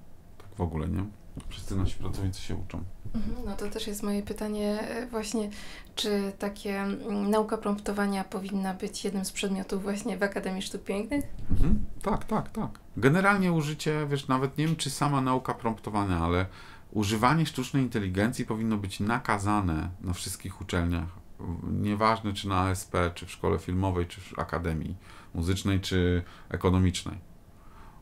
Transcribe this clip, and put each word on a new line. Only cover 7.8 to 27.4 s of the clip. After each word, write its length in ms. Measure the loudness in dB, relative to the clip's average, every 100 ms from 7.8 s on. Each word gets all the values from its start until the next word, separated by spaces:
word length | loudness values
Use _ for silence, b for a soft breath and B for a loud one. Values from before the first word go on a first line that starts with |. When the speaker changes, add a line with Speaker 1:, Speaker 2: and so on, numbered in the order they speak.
| -2 0 0 0
Speaker 2:
powinna 500 | -4 -6 -4 -2 -2
być 300 | -2 -6 -4
jednym 220 | -4 -2 -4
z 60 |
przedmiotów 520 | -2 -2 -2 -2 -2
właśnie 340 | -2 -2 -2 0
w 60 |
Akademii 380 | 0 0 -4 -4
Sztuk 220 | -6 -6
Pięknych? 420 | -4 -4 -2 -2 -2 -2 6
Speaker 1:
Mhm, 340 | 8 10 8 6 0
tak, 240 | 0 0 0
tak, 240 | -2 -2
tak. 300 | -4 -6 -8 -10 4
Generalnie 540 | 6 8 6 6 6
użycie, 560 | 4 2 -2 0 0 0
wiesz, 180 | -2 2
nawet 300 | 2 2 0
nie 100 | 0
wiem, 80 | 0
czy 140 | -2
sama 320 | 0 2 4
nauka 320 | 4 2 0
promptowania, 640 | -2 -2 -2 -2 0 2 4
ale 260 | 4 4 2 B B B -6
używanie 540 | 0 2 4 6 6 2
sztucznej 380 | 0 0 0
inteligencji 600 | 2 0 0 2 2 0 -2
powinno 320 | -2 0 0
być 220 | -2 -2
nakazane 880 | 0 0 0 0 2 2 2 0 -2 -4
na 120 | -6
wszystkich 480 | -4 -6 -8 -10 -10
uczelniach. 460 | -2 0 2 0 -4 -10 -16 -12 -8 -6 -4
Nieważne, 600 | -2 0 2 2 2 -2
czy 140 | -4 0
na 140 | 2
A 80 | 2
S 160 | 0 -2
P, 260 | 0 0 -2
czy 100 | -12
w 60 |
szkole 280 | -4 0 0
filmowej, 480 | 0 0 2 0 -2
czy 140 | -6
w 180 | -10 -8
akademii 560 | -4 -2 0 -2 -4 -8 B B B
muzycznej, 460 | -2 0 2 2 2
czy 440 | 2 2 4 2 B B -8
ekonomicznej. 680 | 0 4 6 6 2 -4 -10 -12 -20